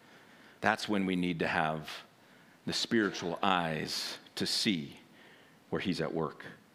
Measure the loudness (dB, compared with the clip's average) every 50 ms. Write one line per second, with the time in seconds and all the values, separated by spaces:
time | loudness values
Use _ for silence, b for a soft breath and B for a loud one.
0 | B B B B B B B B B B B B 2 2 2 2 0 0 2 2
1 | 2 2 2 2 2 0 0 0 0 0 2 2 2 0 0 -2 -6 -10 -12 -14
2 | -14 -18 -20 b b b b b b b b b b -4 -2 -2 0 2 2 4
3 | 4 2 0 -2 -4 -4 -2 2 4 4 4 4 2 0 -2 -2 -4 -4 -6 -6
4 | -6 -8 -10 -12 -14 -10 -6 -4 -2 0 0 2 2 2 2 0 -2 -8 -12 -18
5 | -20 B B B B B B B B B B B B -6 -4 -2 0 0 0 0
6 | -2 -2 -2 -2 -2 -4 -4 -8 -16 -16 -18 -20 -20 -20